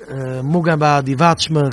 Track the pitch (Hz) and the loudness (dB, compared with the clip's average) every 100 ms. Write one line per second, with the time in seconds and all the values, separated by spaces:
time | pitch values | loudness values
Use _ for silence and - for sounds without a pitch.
0 | - 135 131 131 135 175 165 156 151 143 | -12 -10 -6 -6 -2 0 0 2 2 2
1 | 135 131 170 160 - 156 139 | 0 2 2 2 0 0 0